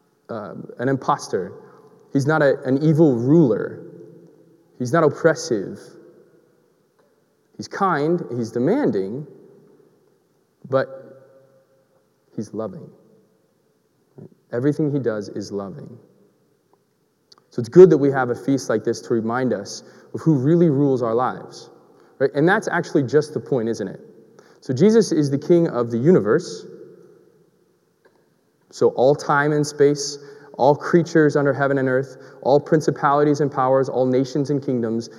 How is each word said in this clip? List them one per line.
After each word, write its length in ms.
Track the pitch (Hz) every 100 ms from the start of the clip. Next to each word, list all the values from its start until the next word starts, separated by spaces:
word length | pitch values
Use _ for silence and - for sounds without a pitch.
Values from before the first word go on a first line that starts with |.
| _ _ -
uh, 260 | 110 101 - - -
an 100 | 127
imposter. 640 | 135 - 147 - 104 90 - - - - _ _
He's 140 | 139 135
not 140 | 156
a, 220 | 143 127
an 220 | 127 131
evil 320 | 156 151 165 120
ruler. 680 | 123 170 143 98 85 - - - - - - _ _ _ _ _
He's 140 | 123
not 100 | 156
oppressive. 800 | 156 - 165 156 - 110 92 101 - - - - _ _ _ _ _ _ _ _ _ _ _ _ _ -
He's 100 | -
kind, 560 | - 190 160 147 175 160 120
he's 160 | 113
demanding, 760 | 120 131 254 240 101 95 120 151 - - - _ _ _ _ _ _ _ _ _ _ -
but 180 | 131 131 - - - - - _ _ _ _ _ _ _ _ _ -
he's 180 | 107
loving. 340 | 104 110 - - - _ _ _ _ _ _ _ _ _ _ _ - - _ _
Everything 400 | 117 135 147 156
he 80 | 139
does 280 | 117 110 101
is 220 | - 98
loving. 480 | 101 98 85 - 117 _ _ _ _ _ _ _ _ _ _ _ _ _ _ _
So 80 | -
it's 100 | 117
good 220 | 170 180
that 80 | 160
we 140 | 139
have 180 | 135 123
a 60 | 117
feast 320 | - 139 -
like 160 | 110
this 160 | 113 113
to 140 | -
remind 380 | 117 110 120 127
us 300 | 101 98 - - - -
of 60 | -
who 180 | - 147
really 320 | 131 170 170
rules 320 | 135 143 131
our 140 | 120 113
lives, 520 | 127 95 - - - - _ _ _ _
right? 100 | 135
And 160 | 143 160
that's 200 | 208 -
actually 340 | 170 - 170
just 320 | 127 143 147
the 60 | 131
point, 280 | - 135 113
isn't 200 | 113 98
it? 120 | - - - - - _ _
So 120 | -
Jesus 380 | 127 196 226 196
is 180 | 160 143
the 100 | 139
king 280 | - 175 165
of 240 | 120 120
the 80 | 113
universe. 640 | 135 180 104 139 170 - - - - - - - _ _ _ _ _ _ _ _ _ _ _ _ _ _ _
So 200 | - 120
all 260 | - 123 147
time 340 | - 147 147
and 160 | 151 147
space, 520 | - 143 147 - - - - -
all 200 | - 127
creatures 600 | 147 - 175 160 170 151 147
under 160 | 143
heaven 240 | 131 139 139
and 100 | 131
earth, 280 | 127 131 - - -
all 160 | - 143
principalities 800 | 147 165 156 147 147 143 147 143
and 120 | 147
powers, 360 | 127 131 135 131
all 160 | -
nations 460 | 131 127 131 151 135
and 100 | 143
kingdoms, 480 | 131 123 113 113 113